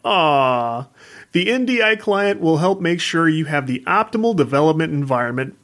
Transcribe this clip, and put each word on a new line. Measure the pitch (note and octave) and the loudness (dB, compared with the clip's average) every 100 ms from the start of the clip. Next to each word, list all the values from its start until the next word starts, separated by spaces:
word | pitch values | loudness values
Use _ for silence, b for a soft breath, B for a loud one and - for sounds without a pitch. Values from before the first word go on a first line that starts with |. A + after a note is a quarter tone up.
Aw. | - G3 D#3+ C#3+ C3 B2 A#2 A#2 B2+ B B B B | -2 2 2 2 2 0 -2 -6 -10 B B B B
"The | E3+ F#3 | -2 0
N | B3+ | 0
D | B3+ B3 | 0 0
I | A3 G#3+ | 2 0
client | G#3+ G3+ G3+ G#3 | 0 0 0 0
will | E3 D#3 | 0 2
help | F3+ G3 | 2 0
make | E3+ F3 | -2 -2
sure | - E3+ E3 | -2 0 2
you | D#3 D3+ | 0 -2
have | D3 C3 | -4 -2
the | B2+ - | -6 0
optimal | F#3+ A3 A3+ A3+ G3 | 0 0 -2 0 0
development | B2 C#3 D#3 D#3 D#3+ | 2 2 2 2 -2
environment | D3 C#3 B2+ A#2+ B2 C3+ - | -2 -2 -2 -2 -4 -6 -10